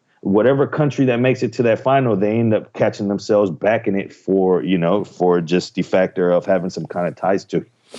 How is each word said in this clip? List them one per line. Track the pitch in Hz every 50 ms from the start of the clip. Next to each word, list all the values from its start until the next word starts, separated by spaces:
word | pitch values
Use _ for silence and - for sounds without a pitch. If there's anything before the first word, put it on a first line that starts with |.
| _ _ _ _
whatever | - 98 95 107 110 127 139 135 151
country | - - - 151 139 - - 135
that | 127 120 117
makes | 127 131 123 127
it | 131 113 -
to | - 123
that | 117 110 101
final, | - 131 135 139 131 120 104
they | 92 104 104 110
end | 117 117 110 107
up | 95 - - -
catching | - 120 104 - - 107
themselves | 98 101 92 - - 110 104 104 95
back | 76 - - 101 113 110 113
in | 107 95
it | 98 - - -
for, | - _ - 95 95 92 92 90 85 -
you | 87 95
know, | 87 85 85 98 104 95
for | - - - 87 90 87 87
just | 85 76 90 90 - - -
the | 95
factor | 87 - - 95 92 92 - 95 87 90
of | 87 87 -
having | 101 95 90 85 92
some | - - 80
kind | - - 90 87
of | 85 -
ties | - - 92 98 90 -
to, | - - - - - _ _ _ _ -